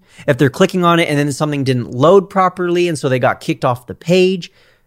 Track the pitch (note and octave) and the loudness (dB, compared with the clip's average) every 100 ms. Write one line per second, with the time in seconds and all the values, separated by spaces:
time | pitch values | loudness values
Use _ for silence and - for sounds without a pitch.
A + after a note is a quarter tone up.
0 | _ - - B2+ C#3+ - F#3 F#3 F3 E3+ | _ -12 -4 0 0 2 0 2 2 2
1 | E3 D3 D3 C#3 D3+ D3 C3 B2 G2+ A#2+ | 2 0 -2 -2 -4 -2 -2 -2 -4 0
2 | D3 G3 F#3+ G3 F#3 F3+ F3 F3 F3 D#3 | 4 4 2 0 -2 0 -4 -2 -2 -2
3 | C#3+ B2+ B2 G2+ - D#3 C#3 A#2+ - F#2+ | -2 0 0 -2 -4 -4 -2 -4 -8 -12
4 | - F3+ F#3 F#3+ E3 _ _ _ | 0 2 2 0 -8 _ _ _